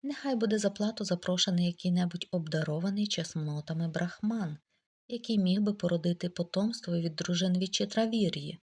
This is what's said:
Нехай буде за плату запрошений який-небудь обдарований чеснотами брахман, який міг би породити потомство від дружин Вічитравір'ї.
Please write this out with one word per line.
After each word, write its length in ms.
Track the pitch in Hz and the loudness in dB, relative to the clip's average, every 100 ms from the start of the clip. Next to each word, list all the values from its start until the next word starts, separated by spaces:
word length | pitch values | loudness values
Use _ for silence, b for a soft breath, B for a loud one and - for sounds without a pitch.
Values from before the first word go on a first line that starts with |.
Нехай 320 | 277 285 277 247 | -6 -4 -2 0
буде 240 | 220 214 | 2 2
за 100 | 208 | 0
плату 360 | 202 208 220 196 | 0 -2 -2 -2
запрошений 600 | 175 - 180 - 175 175 | -2 0 0 2 2 2
який-небудь 600 | 170 180 180 175 175 - | 0 0 2 2 -2 -4
обдарований 760 | 180 156 156 156 151 185 202 208 | -4 -2 -2 0 0 0 0 0
чеснотами 800 | - 160 160 151 147 - 165 165 | -2 -4 -4 -4 -4 -4 -2 -2
брахман, 680 | 160 175 - 208 226 175 151 _ _ _ _ _ | -2 -4 -2 -2 0 -2 -6 _ _ _ _ _
який 320 | 240 233 220 | -10 0 2
міг 220 | 185 190 | 4 4
би 120 | 208 | 4
породити 560 | 202 175 170 170 170 175 | 2 2 2 2 0 -2
потомство 680 | - 170 - 208 233 - 170 | -4 -2 0 0 -2 -2 0
від 180 | 165 156 | 0 -4
дружин 420 | 170 175 185 180 | -2 0 2 2
Вічитравір'ї. 1000 | 190 - 202 226 226 226 196 147 147 165 | 2 0 0 0 2 2 2 0 -8 -10